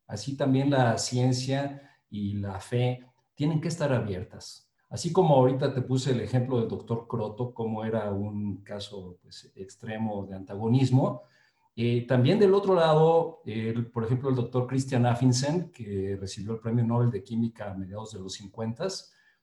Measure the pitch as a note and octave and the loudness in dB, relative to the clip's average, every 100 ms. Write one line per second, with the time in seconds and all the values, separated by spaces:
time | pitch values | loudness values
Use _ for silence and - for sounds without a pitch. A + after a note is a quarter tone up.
0 | - G#2 - C3+ C3+ C3 C#3 C3+ A#2+ G#2+ | -14 -10 -8 -2 2 2 4 4 4 2
1 | - B2 B2+ B2+ C3 C3+ C#3 C#3 - _ | 0 0 2 0 -2 -2 -2 -8 -18 _
2 | _ G#2 G2+ G#2 G2 F#2+ - B2 B2 B2 | _ -6 -4 -4 -6 -8 -4 0 0 -2
3 | - _ _ - D3+ D#3 F3 - C#3+ B2 | -10 _ _ -4 0 0 -2 -2 0 0
4 | G2+ F2+ - - - - _ _ _ A#2+ | -2 -6 -8 -14 -18 -20 _ _ _ -8
5 | E3+ E3+ F3 C3+ B2+ C3 D3 B2+ - C3 | -2 2 6 6 6 4 -2 -2 -2 -2
6 | C#3 A#2 G#2 B2+ A#2+ A#2+ G#2 G#2 - A2+ | 0 -2 0 0 0 0 -2 -4 -6 -6
7 | - A2+ G#2 G2+ A#2+ - A2+ A2 A2 A2 | -6 -6 -6 -6 -8 -6 -6 -4 -4 -2
8 | G#2 G2 G2+ G#2 G#2 F#2+ - G2+ - G2+ | -2 -4 -4 -4 -6 -8 -10 -12 -12 -14
9 | F2+ F2 _ - - - F#2+ - A2+ A2 | -14 -18 _ -20 -20 -18 -18 -16 -12 -6
10 | A2 G2+ F#2+ F#2+ F#2+ G2+ A2+ C3 B2+ B2+ | -4 -4 -8 -12 -12 -4 2 4 6 4
11 | G3 - - _ _ _ _ - A#2 A#2+ | 2 -2 -14 _ _ _ _ -4 0 0
12 | A#2 B2+ B2+ G#3 G3+ G3 F#3+ F3+ D#3+ D#3 | 0 2 4 6 6 6 4 4 6 6
13 | D#3+ E3 E3 - - A2 A2 A#2 A#2 A#2 | 6 6 2 -6 -8 -6 -4 -2 -4 -4
14 | A2 B2+ C#3 B2 - B2+ B2 C3+ C3 B2 | 0 0 0 0 0 -2 0 -2 0 2
15 | B2 A#2 C3 B2 C#3 F3 F3 - G#2 G2 | 2 4 4 4 2 -2 -4 -10 -8 -4
16 | G2 G2 G2 - G2+ A2+ A2+ A#2+ A#2 A#2+ | -4 -4 -8 -8 -8 -6 -2 0 2 2
17 | A#2+ G2+ - A2+ A#2 - G#2 F#2+ F#2 G#2 | 2 0 -6 -4 -4 -4 -10 -8 -10 -10
18 | G#2+ G#2 F#2+ - G2 - A2+ A#2 F#3 F#3+ | -12 -12 -12 -12 -14 -8 -8 -4 -6 -8
19 | - _ _ _ | -14 _ _ _